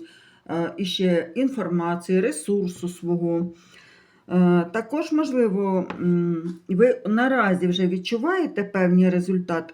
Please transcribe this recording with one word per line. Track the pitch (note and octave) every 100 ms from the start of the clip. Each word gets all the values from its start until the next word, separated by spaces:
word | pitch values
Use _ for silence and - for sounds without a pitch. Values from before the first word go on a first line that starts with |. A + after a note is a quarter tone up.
| - - _ _ -
е, | E3 E3+ -
іще | F#3 G3+ F#3 E3+ E3 A#3
інформації, | C4 B3 F3 F3 E3+ F3 - F#3
ресурсу | A3 - - G3+ F3+ - F3
свого. | - F3 F3 E3+ E3+ F3 - - - - _ _ _ -
Е, | F3+ F3+ F3 E3+
також, | A3 A3 D4+ E4
можливо, | D4+ D4+ B3+ A3+ F#3+ G3 F#3 F3+ -
м, | F3 F3 E3+ E3 E3+ F3 -
ви | F#3 B3 - G3
наразі | A3 B3+ C4 G3+ F3+ F3+
вже | F3+ F#3
відчуваєте | F#3 F#3 A#3 D4 F#4+ D4 -
певний | G3+ F#3+ F3+ F3+ F#3
результат, | F3+ F3+ F#3+ F3+ E3 D#3+